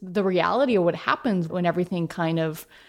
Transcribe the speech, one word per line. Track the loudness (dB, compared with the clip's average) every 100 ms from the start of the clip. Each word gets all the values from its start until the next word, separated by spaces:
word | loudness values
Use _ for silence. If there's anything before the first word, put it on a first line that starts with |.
the | -6 -2
reality | 0 2 2 2 2 4
of |
what | 2 0
happens | -2 -2 0 0 0
when | 0 0
everything | 0 -2 -2 -4
kind | -2 -2 0
of | -2 -4 -14 -20